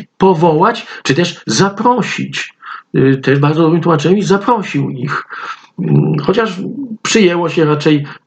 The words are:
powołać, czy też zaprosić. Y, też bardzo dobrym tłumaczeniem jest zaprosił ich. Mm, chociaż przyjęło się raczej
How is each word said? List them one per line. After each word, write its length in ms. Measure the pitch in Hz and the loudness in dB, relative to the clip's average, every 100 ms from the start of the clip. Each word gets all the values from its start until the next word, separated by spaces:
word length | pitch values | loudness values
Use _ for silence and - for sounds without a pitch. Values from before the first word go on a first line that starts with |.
| - - | -4 0
powołać, 680 | 190 160 170 156 220 226 - - | 2 4 2 4 2 0 -12 -8
czy 120 | - | -2
też 280 | 143 175 - - | 0 -2 -6 -6
zaprosić. 1080 | 113 196 202 240 247 - - 139 - - _ - - _ | 0 0 2 0 0 -2 -6 -6 -8 -12 _ -18 -18 _
Y, 220 | 151 135 135 | 2 2 2
też 220 | 131 139 | 0 2
bardzo 240 | 147 156 | 2 2
dobrym 200 | 160 170 | 2 2
tłumaczeniem 360 | 170 151 160 202 | 2 0 2 0
jest 100 | 165 | 2
zaprosił 640 | 196 - 233 - 143 131 | 0 2 -2 -2 -4 -4
ich. 340 | 131 139 - - - - - - - | -6 -6 -6 -8 -14 -14 -16 -18 -8
Mm, 340 | 156 147 151 151 | 0 2 2 0
chociaż 380 | 143 214 208 180 - 285 247 220 | 0 0 -2 -4 -10 -10 -10 -10
przyjęło 460 | - 226 180 175 165 | 0 2 4 2 -2
się 160 | 165 | 0
raczej 420 | 147 147 160 147 143 - | 0 2 2 2 -2 -10